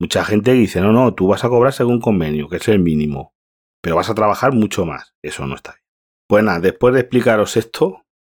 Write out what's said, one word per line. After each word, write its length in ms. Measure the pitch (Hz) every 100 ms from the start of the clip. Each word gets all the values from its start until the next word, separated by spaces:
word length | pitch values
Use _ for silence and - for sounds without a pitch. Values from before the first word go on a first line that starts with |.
Mucha 240 | 85 98
gente 280 | 85 104 110
dice, 280 | 127 101 92
"No, 120 | 98
no, 220 | 113 127
tú 120 | 95 92
vas 180 | 95
a 40 | 120
cobrar 240 | 123 127
según 280 | 131 123 120
convenio, 480 | 117 98 78 76 73
que 80 | 85
es 120 | -
el 100 | 104
mínimo, 560 | 85 76 76 67 65 _ _ _ _ _
pero 140 | - 82
vas 140 | 117
a 40 |
trabajar 380 | 107 104 101 135
mucho 340 | 127 104 - 85
más". 300 | 67 - _
Eso 200 | 76 - 69
no 80 | 69
está 160 | -
bien. 120 | - _ _ _ _ -
Pues 160 | 104
nada, 160 | 107 85
después 340 | 90 - 123
de 60 | 131
explicaros 560 | 123 127 117 110 101 113
esto, 480 | - - 175 190 _ _